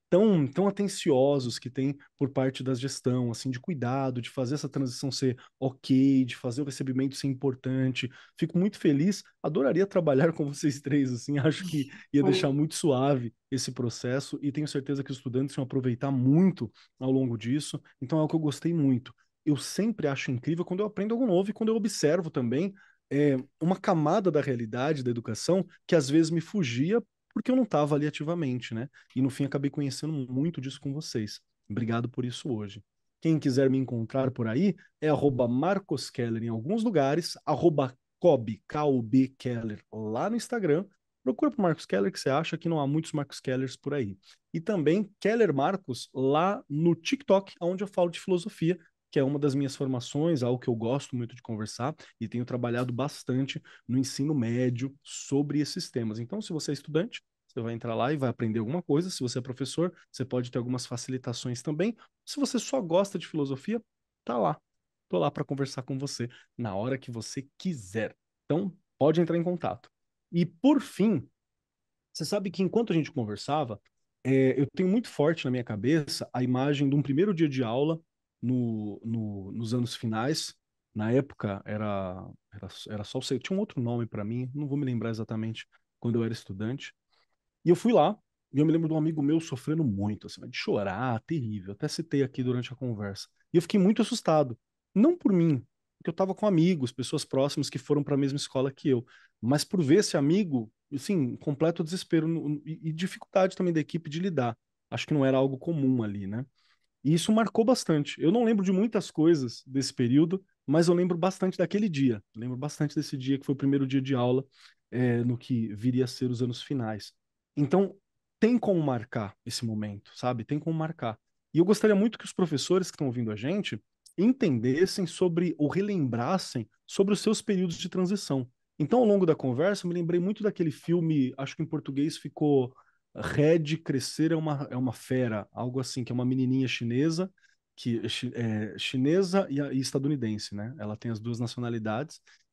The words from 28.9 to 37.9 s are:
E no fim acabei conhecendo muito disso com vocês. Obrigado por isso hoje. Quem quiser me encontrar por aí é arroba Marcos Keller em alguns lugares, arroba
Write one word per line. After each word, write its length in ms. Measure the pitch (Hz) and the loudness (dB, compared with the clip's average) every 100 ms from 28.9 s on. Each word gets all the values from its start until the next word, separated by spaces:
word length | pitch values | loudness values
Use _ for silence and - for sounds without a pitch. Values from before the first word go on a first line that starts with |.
| - _ 131 | -12 _ 0
E 60 | |
no 80 | 131 | 0
fim 140 | - | 0
acabei 260 | 139 143 139 | -2 0 -2
conhecendo 420 | 151 139 123 151 156 127 | -2 -4 -4 -6 -4 -4
muito 300 | 127 160 156 | -2 -2 -2
disso 180 | 131 - | -8 -8
com 140 | 143 | -8
vocês. 480 | 139 - 120 107 - _ _ _ | -8 -6 -4 -4 -8 _ _ _
Obrigado 400 | 104 113 117 123 | -4 -2 -2 -2
por 180 | 127 123 | -4 -6
isso 240 | 120 160 | -6 -6
hoje. 340 | 110 101 104 - _ _ _ | -4 -6 -12 -20 _ _ _
Quem 200 | 160 156 | 0 2
quiser 300 | 143 127 135 | 4 4 4
me 80 | 131 | 2
encontrar 520 | 123 120 110 135 131 | 0 -4 -2 0 -2
por 180 | 127 113 | -2 -2
aí 280 | 117 202 - _ _ | 2 2 0 _ _
é 80 | 156 | 0
arroba 380 | 147 143 127 120 | 4 4 4 2
Marcos 600 | 123 165 196 - 143 - | 2 2 0 -2 -6 -6
Keller 340 | - 120 113 | -4 -2 -2
em 60 | 117 | -4
alguns 340 | 113 123 226 | -4 -2 0
lugares, 500 | 226 170 135 156 165 - - | 2 2 2 2 -2 -8 -4
arroba 520 | 139 175 147 131 | 2 4 4 0